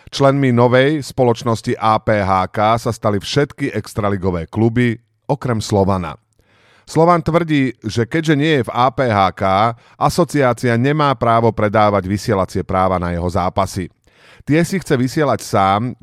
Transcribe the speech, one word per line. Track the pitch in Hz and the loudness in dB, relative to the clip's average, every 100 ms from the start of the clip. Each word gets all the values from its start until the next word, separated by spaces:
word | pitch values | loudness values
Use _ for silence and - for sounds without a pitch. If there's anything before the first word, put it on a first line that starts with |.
| - | -10
Členmi | - 139 139 135 | 0 2 2 2
novej | 120 123 127 135 156 | 4 4 4 2 0
spoločnosti | - - 123 113 127 110 - | -4 -2 0 0 -2 -4 -4
A | 113 110 110 | -2 0 0
P | - 107 | 0 0
H | 95 95 92 | 0 0 -2
K | - 107 117 | -2 0 0
sa | 127 | -2
stali | - 110 101 | -4 -2 -4
všetky | - 143 143 - 139 | -2 -2 -2 -4 -6
extraligové | 107 - - 101 101 92 87 80 | -6 -8 -4 -4 -2 -2 -4 -4
kluby, | 104 117 117 123 110 _ _ - | 0 0 2 -2 -4 _ _ -6
okrem | 143 127 110 | -6 -4 -4
Slovana. | - 101 98 95 82 - _ _ _ _ _ _ - | 0 0 2 0 -4 -12 _ _ _ _ _ _ -6
Slovan | 156 170 170 160 | 0 2 2 0
tvrdí, | 165 165 147 131 - | -2 0 0 0 -4
že | 110 117 113 | -6 -4 -2
keďže | 160 160 139 | -2 0 0
nie | 156 147 | 2 0
je | 110 | 0
v | 117 | 0
A | 131 | 0
P | 135 127 | 0 0
H | 101 95 | 2 2
K, | - 98 95 113 113 _ - | 0 0 2 0 -2 _ -4
asociácia | 147 - 170 147 127 117 123 117 | -2 0 0 2 0 0 0 0
nemá | 135 151 143 123 | 0 2 0 0
právo | 117 113 117 | 2 2 2
predávať | 104 107 107 104 101 92 | 0 0 2 2 2 0
vysielacie | 101 - 98 90 95 | -4 -2 -2 -2 -4
práva | 85 95 92 92 | -4 0 0 0
na | 87 | -2
jeho | 85 87 | -4 -4
zápasy. | 90 90 98 95 101 85 _ _ _ - - - | -2 -2 -2 -4 -6 -10 _ _ _ -20 -12 -2
Tie | 151 170 | 0 0
si | 196 | -2
chce | - 139 | -2 0
vysielať | 127 160 143 107 | 0 0 0 -2
sám, | - 107 95 101 123 - | -2 0 2 2 -2 -8